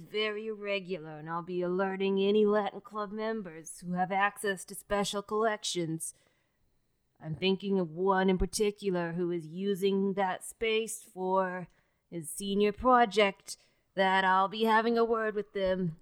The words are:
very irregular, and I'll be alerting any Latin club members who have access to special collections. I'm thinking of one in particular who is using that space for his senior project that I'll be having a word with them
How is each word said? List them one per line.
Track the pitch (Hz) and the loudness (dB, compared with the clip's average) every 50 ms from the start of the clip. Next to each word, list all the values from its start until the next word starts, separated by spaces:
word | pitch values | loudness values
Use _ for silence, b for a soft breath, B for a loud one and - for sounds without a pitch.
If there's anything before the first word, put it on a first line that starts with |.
| 170 160 | -10 -8
very | 185 208 214 214 208 208 220 220 | -4 -2 -2 -2 -4 -4 -6 -8
irregular, | 220 202 208 202 202 202 185 175 185 165 156 160 156 151 | -8 -8 -6 -4 -4 -4 -4 -4 -8 -8 -8 -10 -12 -12
and | 151 160 | -10 -6
I'll | 165 175 | -6 -6
be | 170 180 180 180 180 | -6 -4 -4 -2 -2
alerting | 175 180 180 196 190 190 190 190 196 196 190 | 0 0 0 0 0 0 0 0 0 2 2
any | 196 202 208 214 214 | 2 4 6 6 6
Latin | 208 208 214 202 202 - 202 | 6 4 2 2 0 -6 -8
club | - - 208 214 208 196 | -14 -12 -8 -8 -8 -8
members | 202 214 214 220 226 226 202 180 156 160 160 - - - - | -6 -6 -4 -4 -4 -6 -6 -10 -14 -16 -18 -18 -18 -14 -8
who | 175 180 | -6 -2
have | 180 185 175 | -2 -2 0
access | 196 190 196 202 202 - - 202 196 180 - | 2 2 2 0 0 -2 -4 -4 -4 -4 -8
to | - 202 | -12 -16
special | - - _ 208 202 202 - - 202 196 | -16 -6 _ 0 0 0 0 -2 -6 -6
collections. | - 214 214 226 226 214 208 - - - 180 170 160 160 165 - - - _ _ _ _ _ _ _ _ _ _ _ _ _ _ _ _ _ _ _ _ _ - | -4 -2 0 0 0 0 -2 -4 -4 -4 -2 -2 -2 -4 -6 -6 -10 -12 _ _ _ _ _ _ _ _ _ _ _ _ _ _ _ _ _ _ _ _ _ -10
I'm | 160 156 | -10 -8
thinking | 139 180 190 190 185 - 196 196 190 | -2 0 0 0 0 0 -2 0 0
of | 180 160 | 0 -2
one | 151 170 185 190 190 185 190 190 | -4 -2 2 2 4 4 4 4
in | 190 180 | 4 4
particular | 196 180 - - 220 202 202 - 202 196 185 180 170 170 165 | 2 -2 0 0 0 0 0 -2 -4 -2 0 0 -2 -2 -2
who | 175 180 170 | -2 -2 -2
is | 175 175 156 156 | -2 -4 -6 -8
using | 160 180 196 202 202 175 196 196 196 196 196 196 190 | -8 -4 -2 -2 0 0 2 2 2 2 2 0 0
that | 190 196 185 180 - - | 0 0 -2 -2 -6 -8
space | - - - 226 226 220 220 226 214 - - - - _ | -14 -8 -4 -2 0 0 0 0 -2 -6 -12 -14 -18 _
for | 180 185 185 185 190 190 180 180 185 175 - _ _ _ _ _ _ _ _ | -6 -2 2 2 2 2 0 -2 -8 -10 -12 _ _ _ _ _ _ _ _
his | - 170 156 - | -10 -10 -10 -8
senior | - - 202 196 196 196 208 208 | -10 -8 -6 -2 2 2 2 2
project | 202 - - 254 254 240 240 214 185 208 214 196 190 - _ - - - _ _ _ _ _ _ _ | 2 2 4 6 6 6 6 4 4 4 4 4 2 -2 _ -16 -16 -16 _ _ _ _ _ _ _
that | 190 190 190 190 190 190 | 0 2 4 4 4 4
I'll | 185 185 190 190 190 | 4 4 4 4 2
be | 190 220 220 | 0 0 2
having | 226 220 220 220 233 233 233 | 4 4 4 4 4 2 2
a | 233 | 2
word | 226 233 220 220 214 208 | 2 2 0 0 -2 -2
with | 208 202 - _ | -4 -8 -6 _
them | 202 190 185 190 185 190 170 160 - | -2 0 0 0 0 0 -2 -4 -6